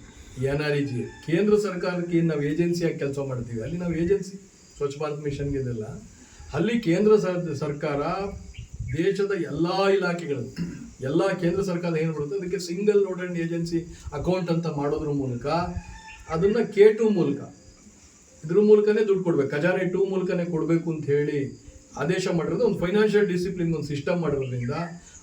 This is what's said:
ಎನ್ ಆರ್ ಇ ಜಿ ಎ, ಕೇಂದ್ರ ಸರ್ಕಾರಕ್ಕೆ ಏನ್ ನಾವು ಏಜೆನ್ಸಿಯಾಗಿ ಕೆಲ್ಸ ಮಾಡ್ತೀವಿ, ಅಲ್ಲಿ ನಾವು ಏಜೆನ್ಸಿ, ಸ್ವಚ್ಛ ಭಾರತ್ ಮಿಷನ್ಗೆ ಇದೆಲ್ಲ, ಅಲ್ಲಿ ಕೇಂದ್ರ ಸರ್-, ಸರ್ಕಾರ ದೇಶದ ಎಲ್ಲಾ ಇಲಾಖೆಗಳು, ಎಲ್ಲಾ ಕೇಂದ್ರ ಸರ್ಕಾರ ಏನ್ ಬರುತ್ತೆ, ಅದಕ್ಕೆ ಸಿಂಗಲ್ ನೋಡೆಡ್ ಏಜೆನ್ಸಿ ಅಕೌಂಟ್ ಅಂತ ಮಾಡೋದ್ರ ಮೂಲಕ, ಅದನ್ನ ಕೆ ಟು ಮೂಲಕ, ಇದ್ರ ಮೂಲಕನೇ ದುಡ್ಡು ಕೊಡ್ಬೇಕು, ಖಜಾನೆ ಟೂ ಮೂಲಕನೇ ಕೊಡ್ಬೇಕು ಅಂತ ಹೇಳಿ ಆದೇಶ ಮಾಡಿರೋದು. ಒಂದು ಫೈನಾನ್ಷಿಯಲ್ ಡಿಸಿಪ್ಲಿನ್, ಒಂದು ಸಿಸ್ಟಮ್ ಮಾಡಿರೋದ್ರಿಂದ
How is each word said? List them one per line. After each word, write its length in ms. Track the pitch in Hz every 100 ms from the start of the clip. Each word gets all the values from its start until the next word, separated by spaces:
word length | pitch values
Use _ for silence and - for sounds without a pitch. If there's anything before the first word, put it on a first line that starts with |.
| - - - -
ಎನ್ 180 | 135 143
ಆರ್ 100 | 147
ಇ 120 | 143
ಜಿ 160 | 139 123
ಎ, 60 | 113
ಕೇಂದ್ರ 500 | - - 170 214 208
ಸರ್ಕಾರಕ್ಕೆ 600 | 202 175 185 175 170 170
ಏನ್ 100 | 165
ನಾವು 140 | 147
ಏಜೆನ್ಸಿಯಾಗಿ 560 | 143 156 170 170 165 143
ಕೆಲ್ಸ 200 | 139 135
ಮಾಡ್ತೀವಿ, 440 | 135 123 110 113
ಅಲ್ಲಿ 140 | 120 175
ನಾವು 180 | 175
ಏಜೆನ್ಸಿ, 560 | 160 175 196 - - - - - -
ಸ್ವಚ್ಛ 220 | 143 143
ಭಾರತ್ 260 | 151 147
ಮಿಷನ್ಗೆ 340 | 147 143 143 139
ಇದೆಲ್ಲ, 260 | 123 113 107 - - - - - -
ಅಲ್ಲಿ 240 | 143 202 233
ಕೇಂದ್ರ 380 | 165 180 214 214
ಸರ್-, 400 | 180 175 160 135
ಸರ್ಕಾರ 440 | 151 143 156 143 156 180 202 - - - - - - 135
ದೇಶದ 340 | 185 196 202
ಎಲ್ಲಾ 580 | 190 143 147 170 185 196
ಇಲಾಖೆಗಳು, 640 | 190 175 170 151 131 107 - 170 151 - -
ಎಲ್ಲಾ 280 | 131 165 190
ಕೇಂದ್ರ 280 | 180 170 190
ಸರ್ಕಾರ 340 | 185 175 175 160
ಏನ್ 160 | 160
ಬರುತ್ತೆ, 240 | 147 143 196
ಅದಕ್ಕೆ 220 | 175 190
ಸಿಂಗಲ್ 460 | 170 180 208 202
ನೋಡೆಡ್ 340 | 190 180 180 170
ಏಜೆನ್ಸಿ 580 | 165 170 165 165 165 - -
ಅಕೌಂಟ್ 380 | 147 127 185 175
ಅಂತ 160 | 165 165
ಮಾಡೋದ್ರ 440 | 143 143 151 147
ಮೂಲಕ, 360 | 143 127 120 139 165 - - - - - - -
ಅದನ್ನ 260 | 160 202 233 196
ಕೆ 180 | 196 214
ಟು 160 | 214 220
ಮೂಲಕ, 320 | 190 147 - - - - - - - - - - -
ಇದ್ರ 160 | 156 190
ಮೂಲಕನೇ 440 | 208 214 208 220 208
ದುಡ್ಡು 160 | 190
ಕೊಡ್ಬೇಕು, 240 | 175 143 131
ಖಜಾನೆ 400 | 147 170 190 180
ಟೂ 160 | 185
ಮೂಲಕನೇ 400 | 190 190 175 175
ಕೊಡ್ಬೇಕು 460 | 170 160 160 165 165
ಅಂತ 160 | 156 135
ಹೇಳಿ 560 | 143 147 147 117 - - - - -
ಆದೇಶ 320 | - - 190 170
ಮಾಡಿರೋದು. 280 | 143 -
ಒಂದು 140 | 220 -
ಫೈನಾನ್ಷಿಯಲ್ 480 | 175 208 214 202 196
ಡಿಸಿಪ್ಲಿನ್, 480 | 175 185 180 165
ಒಂದು 120 | 160 139
ಸಿಸ್ಟಮ್ 340 | 139 190 175
ಮಾಡಿರೋದ್ರಿಂದ 500 | 156 139 127 123 120 156 175 - - -